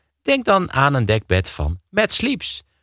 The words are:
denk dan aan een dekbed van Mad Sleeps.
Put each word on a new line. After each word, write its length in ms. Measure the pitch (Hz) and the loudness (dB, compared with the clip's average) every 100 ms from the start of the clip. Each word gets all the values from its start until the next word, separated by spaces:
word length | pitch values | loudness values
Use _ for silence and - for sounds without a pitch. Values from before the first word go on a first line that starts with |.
| _ _ | _ _
denk 240 | - 277 240 | -2 0 2
dan 260 | 196 180 | 2 2
aan 220 | 131 139 | 2 2
een 120 | 139 104 | 2 2
dekbed 440 | 107 - 92 - | 0 0 0 0
van 300 | - 76 87 _ | -4 -4 -4 _
Mad 220 | 196 214 | -2 -2
Sleeps. 520 | - 240 233 - - - _ | 0 -2 -2 -6 -10 -14 _